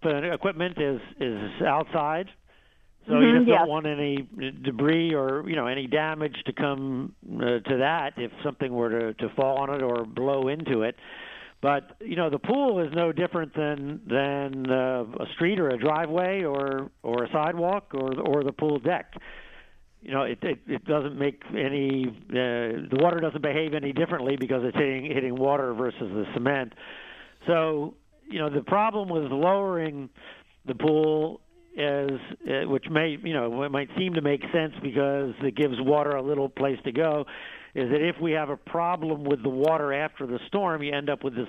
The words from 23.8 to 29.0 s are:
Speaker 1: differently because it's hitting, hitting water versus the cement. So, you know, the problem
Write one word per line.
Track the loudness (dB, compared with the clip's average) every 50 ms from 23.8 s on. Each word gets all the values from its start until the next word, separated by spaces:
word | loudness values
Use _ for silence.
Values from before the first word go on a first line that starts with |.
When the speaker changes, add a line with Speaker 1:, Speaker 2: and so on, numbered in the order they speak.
| -4 -2
Speaker 1:
differently | 0 0 0 0 0 0 0 0 0
because | 0 0 0 0 0
it's | 0 0 2
hitting, | 2 2 2 0 -2 -4
hitting | -4 -2 -2 -2 -2 0
water | 0 2 2 2 2 0 -2 -2
versus | -2 -2 -2 -4 -4
the | -6 -4 -4 -4 -4 -4
cement. | -4 -2 0 0 0 0 -2 -6 -10 -16 -18 -18 -18 -18 -18 -18 -20 -20 -20 -20 -20 -4 0
So, | 2 2 4 2 2 0 -2 -2 -4 -8 -12 _ _ _ _ -12 -8
you | -6 -4
know, | -2 -2
the | -2 -2
problem | 0 2 2 2 4 2 2 0